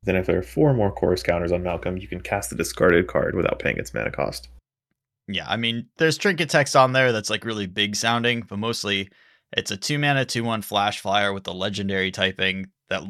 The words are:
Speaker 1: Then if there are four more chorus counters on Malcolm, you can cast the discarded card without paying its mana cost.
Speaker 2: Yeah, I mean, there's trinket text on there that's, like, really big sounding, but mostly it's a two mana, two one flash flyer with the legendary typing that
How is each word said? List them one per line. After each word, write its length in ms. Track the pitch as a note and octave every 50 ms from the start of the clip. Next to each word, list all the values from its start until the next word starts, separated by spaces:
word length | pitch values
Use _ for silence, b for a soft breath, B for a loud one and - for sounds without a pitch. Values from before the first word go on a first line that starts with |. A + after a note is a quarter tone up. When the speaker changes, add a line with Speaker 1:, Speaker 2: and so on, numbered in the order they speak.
| -
Speaker 1:
Then 140 | F#2+ F#2 F#2
if 80 | F#2
there 120 | - E2+ F2+
are 40 | F#2
four 300 | - - D3+ D#3 D3 C3+
more 180 | A#2+ G#2 G2
chorus 320 | - - - F2+ F2+ F2+ -
counters 300 | - E2+ E2+ F2 E2+ F2
on 100 | F2 F2+
Malcolm, 340 | F2+ E2+ E2+ - F2 F#2 F#2
you 100 | F#2+ -
can 120 | F#2 F2+
cast 300 | - - G#2 G2+ G2 -
the 60 | - -
discarded 500 | E2 - - - - F2+ F2 F2 F#2 F#2
card 280 | - - - - -
without 240 | F#2 E2+ - - -
paying 180 | - - - G1+
its 160 | - - -
mana 180 | A1+ A1 -
cost. 380 | - - C#2 - - - - - - - _ _ _ _ _ _ _ _ _ _ _ _ _ -
Speaker 2:
Yeah, 140 | G2 F2+ D#2+ -
I 100 | G2 A2+
mean, 300 | A#2 A#2 A#2 A#2 A2+ - _ -
there's 200 | D#3+ D#3+ D#3 -
trinket 320 | - G#3 F#3 D#3 F3 C#3
text 260 | - D#3 C#3+ - -
on 160 | C#3+ C3 B2+
there 200 | B2+ C3 C3 B2+
that's, 180 | A#2 G#2+ G2+ -
like, 160 | A2 G#2 -
really 220 | A#2 A2+ G#2+ G2+ F#2
big 280 | F2+ G#2+ G#2 G2+ G#2
sounding, 460 | G#2 A2+ A2+ A#2 A#2 A#2 A#2+ A#2+ A#2
but 160 | G#2+ - G2+ G2+
mostly 520 | G#2+ A2+ A#2 - - G2+ G2+ G2 G2 F#2+ b b b b b b b b -
it's 160 | - - -
a 80 | G#2 F#2+
two 220 | - - D3+ C#3+
mana, 260 | D3 C#3+ C#3+ C3+ C3
two 180 | B2 - A#2+ A#2
one 200 | A#2 A#2 G#2+ G2+
flash 360 | - G#2 G2+ G2+ G#2 G2+ -
flyer 300 | - G2+ F#2+ G#2 G2+ G2+ G2
with 100 | G2 F#2+
the 100 | - F2+
legendary 560 | F#2 F#2 G#2 G2+ G2 G2+ G2 G2 F#2+ F#2+ F#2+
typing 600 | F#2 - F#2+ F#2+ F#2 - F#2+ F#2+ F#2 F#2+ F#2+ F#2+ _ _ _ _
that 140 | F#2 F#2 D2+